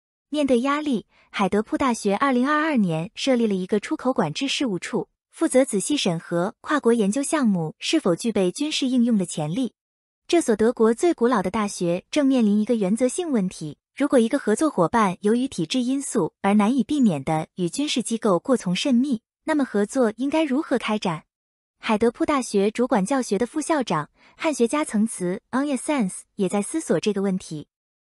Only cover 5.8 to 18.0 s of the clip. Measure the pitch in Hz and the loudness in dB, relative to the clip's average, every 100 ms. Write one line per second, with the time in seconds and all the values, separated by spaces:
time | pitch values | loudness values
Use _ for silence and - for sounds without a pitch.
5.8 | - 294 196 165 - 170 185 - - 294 | -2 -2 0 -2 -4 -2 -2 -6 -4 0
6.8 | 233 240 196 269 285 311 233 185 156 - | 2 4 2 0 -2 0 2 0 -4 -6
7.8 | - 330 196 165 233 208 185 - 302 - | -2 0 2 0 0 0 0 -2 -4 -2
8.8 | 262 254 233 214 180 - 151 196 254 - | 0 2 2 2 0 -4 -4 -4 -6 -8
9.8 | _ _ _ _ - 339 277 214 220 240 | _ _ _ _ 0 0 2 2 2 4
10.8 | 220 233 349 - 233 233 185 220 202 - | 2 4 2 2 2 2 0 -2 -4 -2
11.8 | 175 175 - 302 269 262 214 208 214 233 | -2 -2 -2 0 2 4 4 2 2 0
12.8 | 185 226 254 - 349 240 185 - 156 - | 2 2 0 -2 -2 -2 -2 -6 -12 -12
13.8 | _ - 285 269 226 285 - 214 311 - | _ -4 2 4 4 0 0 0 0 2
14.8 | 170 233 202 175 208 240 269 - 156 262 | 2 2 0 0 0 0 -2 -4 -2 -2
15.8 | 240 277 277 233 160 - 196 208 202 277 | -2 -2 -2 -2 -2 -2 2 4 4 2
16.8 | - 294 226 147 135 156 - - 175 - | 0 2 2 2 -2 -2 -4 -4 -4 -2
17.8 | 294 262 | -2 -2